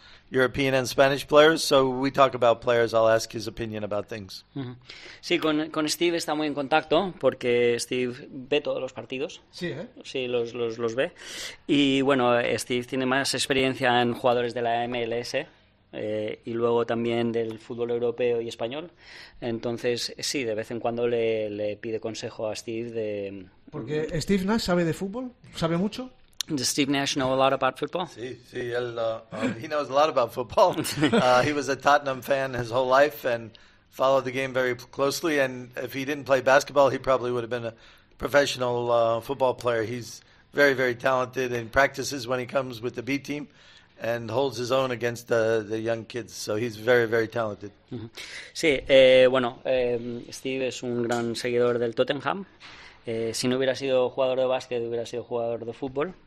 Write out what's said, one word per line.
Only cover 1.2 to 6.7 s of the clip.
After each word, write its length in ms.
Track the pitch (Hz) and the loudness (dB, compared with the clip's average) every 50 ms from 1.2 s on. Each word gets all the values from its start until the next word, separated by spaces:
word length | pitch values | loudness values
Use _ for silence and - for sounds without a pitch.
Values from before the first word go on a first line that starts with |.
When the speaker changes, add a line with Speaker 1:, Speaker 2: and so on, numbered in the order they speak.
| - | 0
Speaker 1:
players. 380 | - 147 147 151 156 165 160 - | 4 8 8 8 8 8 4 2
So 260 | - 147 135 135 131 | 4 4 4 4 4
we 220 | 127 127 135 139 | 2 0 -2 0
talk 240 | 135 - 135 131 127 | 4 4 4 4 4
about 260 | 127 120 120 113 113 | 4 4 4 4 4
players. 320 | - 123 120 117 117 113 110 | 2 2 2 4 2 2 4
I'll 140 | 113 113 110 | 4 4 6
ask 240 | 113 113 113 - | 4 4 2 -2
his 160 | - 120 107 113 | -8 -10 -10 -10
opinion 360 | 98 - 117 110 107 107 104 | -8 -8 -8 -8 -6 -6 -6
about 240 | 101 104 104 98 - | -4 -4 -4 -6 -6
things. 360 | 120 107 101 92 - - - _ - | -10 -12 -12 -14 -16 -18 -20 _ -12
Speaker 2:
Ujú. 200 | 143 131 123 127 123 - - - - - - - - | -10 -10 -10 -12 -16 -18 -20 -20 -20 -20 -20 -20 -14
Sí, 180 | - - 175 160 | -4 -2 0 0
con, 320 | 156 156 151 151 156 160 | 2 2 0 0 -2 -2
con 180 | - 156 156 151 | -2 -2 -2 -2
Steve 280 | - - 170 170 170 170 | 0 0 0 0 0 0
está 180 | 160 - 151 | -2 -2 -2
muy 100 | 151 156 | -2 -2
en 80 | 151 139 | -2 -2
contacto 580 | 143 143 131 | -4 -2 2